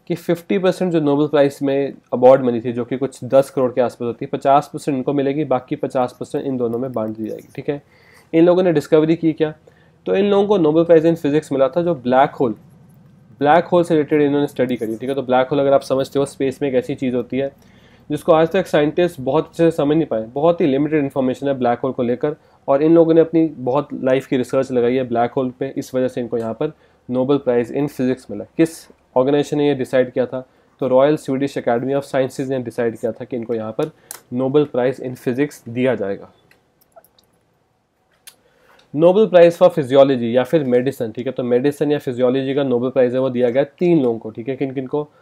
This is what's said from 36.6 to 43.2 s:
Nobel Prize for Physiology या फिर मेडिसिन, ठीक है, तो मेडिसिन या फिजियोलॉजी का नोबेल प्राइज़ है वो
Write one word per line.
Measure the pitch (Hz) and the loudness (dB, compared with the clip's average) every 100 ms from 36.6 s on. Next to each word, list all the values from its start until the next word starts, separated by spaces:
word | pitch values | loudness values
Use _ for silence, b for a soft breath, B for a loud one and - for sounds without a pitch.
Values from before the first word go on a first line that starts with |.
| _ _ _ _ _ _ _ _ _ _ _ _ _ _ _ _ - b b b b b b 139 | _ _ _ _ _ _ _ _ _ _ _ _ _ _ _ _ -20 b b b b b b 2
Nobel | 170 185 214 | 4 4 4
Prize | 180 170 170 | 6 6 6
for | 180 | 2
Physiology | 165 127 139 139 131 117 123 | 2 2 6 6 4 0 0
या | |
फिर | 127 165 | 2 0
मेडिसिन, | 131 123 131 131 113 | 2 0 0 -4 -6
ठीक | 107 127 | -6 -8
है, | |
तो | 127 | -6
मेडिसिन | 123 120 139 143 147 | 0 0 0 -2 -2
या | 147 | -2
फिजियोलॉजी | 143 120 123 135 135 139 | -4 -2 0 0 -2 -2
का | |
नोबेल | 139 120 127 | 0 0 0
प्राइज़ | 135 123 | 2 2
है | |
वो | 127 | 0